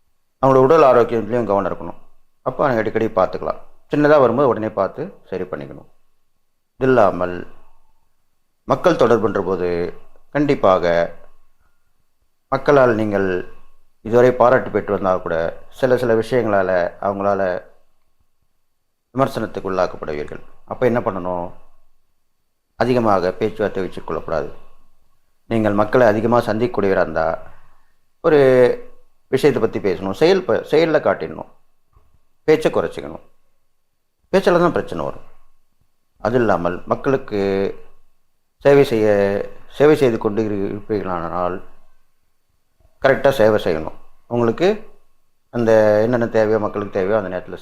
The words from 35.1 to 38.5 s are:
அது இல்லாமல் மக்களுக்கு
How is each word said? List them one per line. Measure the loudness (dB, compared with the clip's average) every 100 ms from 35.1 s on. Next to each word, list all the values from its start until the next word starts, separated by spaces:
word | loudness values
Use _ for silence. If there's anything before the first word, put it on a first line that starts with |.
| -10 -16 -20 -20 -20 _ _ _ _ _ _
அது | -2 0
இல்லாமல் | 2 0 -2 -4 -4
மக்களுக்கு | -4 -2 -4 -2 -2 -2 -2 -4 -6 -16 -20 -20 _ _ _ _